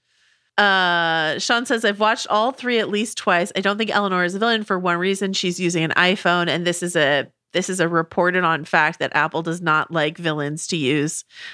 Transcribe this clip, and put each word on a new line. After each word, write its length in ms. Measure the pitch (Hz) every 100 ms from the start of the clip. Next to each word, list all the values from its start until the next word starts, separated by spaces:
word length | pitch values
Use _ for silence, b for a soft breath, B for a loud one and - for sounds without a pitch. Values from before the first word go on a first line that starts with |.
| _ _ _ _ _ -
Uh, 800 | 202 190 180 175 165 165 156 147
Sean 260 | - 240
says, 200 | 254 226
"I've 160 | 220 202
watched 260 | 214 226 -
all 220 | 214 226
three 280 | 262 247 240
at 80 | 185
least 300 | 208 214 -
twice. 340 | - 175 175
I 60 | -
don't 180 | 196 208
think 160 | 214
Eleanor 300 | - 202 185
is 100 | 175
a 40 | 196
villain 240 | 233 226
for 140 | 214 190
one 160 | 180 170
reason. 340 | 185 196 196
She's 280 | 190 180 175
using 240 | 180 170
an 80 | 160
iPhone, 560 | - 180 180 180 175 170
and 180 | 147 175
this 160 | 175
is 140 | 175 170
a, 320 | 139 143 127 _ _
this 180 | 170 185
is 80 | 185
a 100 | 170
reported 540 | 170 160 - 175 180
on 220 | 175 160
fact 340 | 156 180 151 170
that 160 | 135
Apple 280 | 147 151 160
does 180 | 165 170
not 320 | 170 156 -
like 260 | 165 151 170
villains 480 | 170 151 143 156 -
to 80 | 170
use 480 | 135 151 151 - - B B